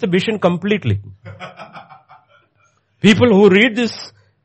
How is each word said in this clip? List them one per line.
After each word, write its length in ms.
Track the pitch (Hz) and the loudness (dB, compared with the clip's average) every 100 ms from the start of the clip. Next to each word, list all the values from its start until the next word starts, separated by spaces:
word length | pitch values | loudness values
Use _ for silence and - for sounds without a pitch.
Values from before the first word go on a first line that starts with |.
the 40 | 202 | -2
vision 320 | 185 226 214 | -2 -2 -2
completely. 640 | 180 175 202 208 120 101 - - 104 | -2 -2 -4 -4 -2 -4 -6 -20 -20
<laughs> 1800 | - - - - - - - _ - _ _ _ _ _ _ _ _ | -18 -20 -20 -20 -20 -20 -20 _ -20 _ _ _ _ _ _ _ _
People 320 | 208 185 247 196 | 2 4 4 4
who 120 | 208 | 4
read 260 | 190 247 214 | 4 2 -2
this 380 | 226 - - _ _ _ | -6 -8 -18 _ _ _